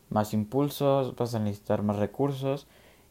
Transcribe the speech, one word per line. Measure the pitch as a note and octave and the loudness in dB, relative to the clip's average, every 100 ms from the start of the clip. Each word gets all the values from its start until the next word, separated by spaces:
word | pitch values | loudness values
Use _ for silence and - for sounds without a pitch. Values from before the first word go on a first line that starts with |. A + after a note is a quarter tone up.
| - | -4
más | G#2+ G#2+ | -2 0
impulsos, | G#2+ G#2 C3 C#3+ - C#3+ C#3 B2 - | 0 0 0 0 2 2 2 0 -2
vas | A#2+ | -2
a | A2+ | 0
necesitar | G#2+ G2+ - G#2 | -2 -2 -2 0
más | G#2 G2+ | 2 0
recursos, | G#2 - C#3 C3+ C3+ C#3+ - - - - - | 0 0 -2 0 -2 -4 -8 -20 -20 -20 -10